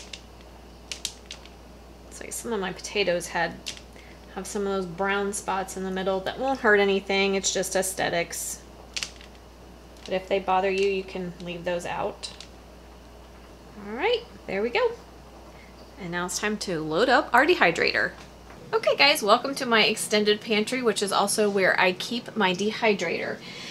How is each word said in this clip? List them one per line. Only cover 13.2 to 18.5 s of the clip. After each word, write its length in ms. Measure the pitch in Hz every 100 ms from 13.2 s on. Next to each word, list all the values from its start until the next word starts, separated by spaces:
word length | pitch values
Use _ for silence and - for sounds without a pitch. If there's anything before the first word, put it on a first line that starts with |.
| - - - - - - 202
All 80 |
right, 300 | 220 392 494 - - -
there 160 | -
we 80 | 240
go. 220 | 415 494 - - - - - - - - - - -
And 100 | 180
now 160 | 175 180
it's 120 | -
time 180 | 214 214
to 220 | - 165
load 280 | 156 156 254
up 200 | 247 -
our 120 | 240
dehydrator. 680 | 302 349 180 165 - - - - - - -